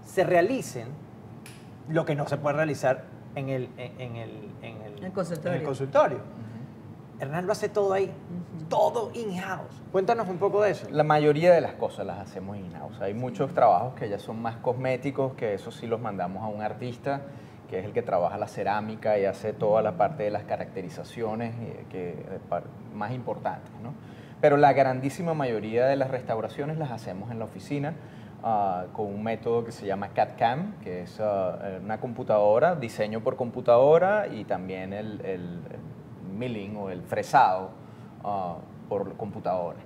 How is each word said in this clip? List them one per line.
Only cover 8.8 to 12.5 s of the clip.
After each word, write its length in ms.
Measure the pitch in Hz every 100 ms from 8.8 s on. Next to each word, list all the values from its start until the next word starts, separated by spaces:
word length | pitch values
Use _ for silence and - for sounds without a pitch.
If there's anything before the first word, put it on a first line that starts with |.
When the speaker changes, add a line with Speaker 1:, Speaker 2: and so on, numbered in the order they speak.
| 214 226 214
Speaker 1:
in-house. 680 | 233 220 180 190 175 - - -
Cuéntanos 360 | 185 190 233 185
un 100 | 175
poco 240 | 196 196
de 80 | 208
eso. 140 | 170 -
Speaker 3:
La 140 | 151
mayoría 480 | 151 151 151 147 175
de 80 | 170
las 120 | 117
cosas 300 | - 110 - 98
las 120 | 92
hacemos 380 | 98 98 95